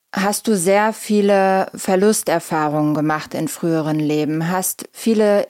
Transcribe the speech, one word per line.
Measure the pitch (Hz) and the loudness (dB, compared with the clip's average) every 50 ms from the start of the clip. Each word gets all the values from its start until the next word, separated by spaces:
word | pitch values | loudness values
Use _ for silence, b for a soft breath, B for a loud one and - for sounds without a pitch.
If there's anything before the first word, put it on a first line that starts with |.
| _ _ - | _ _ -6
hast | 196 190 208 202 - - | -4 -2 -2 -2 -2 -2
du | 233 214 | -2 0
sehr | 185 160 196 196 208 214 220 214 | 0 2 2 2 2 2 0 -2
viele | - - - 214 208 202 202 202 190 190 190 190 190 - - - | -4 -4 0 0 2 4 4 4 4 4 4 2 2 0 -2 -6
Verlusterfahrungen | 208 - 208 190 185 202 214 220 - - - 165 170 - - 170 156 151 147 147 151 151 151 151 | -6 -2 0 2 4 4 2 2 2 0 -2 -2 -2 -2 -2 -2 -2 0 0 0 0 2 2 2
gemacht | 156 151 156 156 151 - - 151 | 0 0 0 -2 -2 -6 -8 -6
in | 147 160 | -6 -6
früheren | 147 - - 180 170 165 160 147 156 156 151 | -6 -6 -4 -2 0 0 0 0 0 -2 -2
Leben, | 151 147 151 151 151 139 156 160 165 170 | 0 0 0 0 -2 -2 -2 -2 -2 -2
hast | 185 185 185 - - - - - | -2 -2 -4 -4 -6 -10 -14 -18
viele | - - - 226 226 214 214 208 202 202 - | -12 -4 -2 0 2 2 4 4 2 2 0